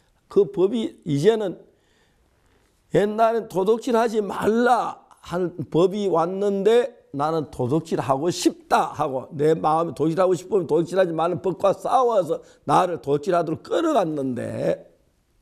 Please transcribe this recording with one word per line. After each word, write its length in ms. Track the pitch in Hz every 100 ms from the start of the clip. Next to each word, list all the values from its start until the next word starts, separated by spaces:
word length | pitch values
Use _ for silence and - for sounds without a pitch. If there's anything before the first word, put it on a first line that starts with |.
| _ _ _
그 240 | 202 202
법이 480 | 165 190 233 220 - -
이제는 600 | 143 180 226 202 - - _ _ _ _ _ _ _ _ _ _ _ _
옛날엔 560 | 156 202 214 226 226 -
도둑질하지 720 | 165 190 233 269 226 240 220
말라 840 | 196 - 185 226 240 233 160 - _ _
하는 340 | - 175 175 175 139
법이 380 | 156 190 208 202
왔는데 1000 | 165 170 190 202 196 196 240 240 - _
나는 380 | 139 151 160 147
도둑질하고 800 | - 123 156 160 190 110 135 170
싶다 560 | 170 320 - - 233 156
하고 420 | - 151 131 123
내 220 | 151 151
마음이 400 | 160 156 160 170 127
도둑질하고 380 | 156 165 185 180
싶으면 320 | - 202 139
도둑질하지 460 | 156 170 180 180
말라는 280 | 156 170 175
법과 320 | 190 170 196
싸워서 680 | - - 254 240 220 156 165 - _
나를 380 | - 156 180 165
도둑질하도록 600 | - 147 147 175 156 160
끌어갔는데 1300 | - - 330 277 175 156 135 117 110 110 170 - - _ _ _ _ _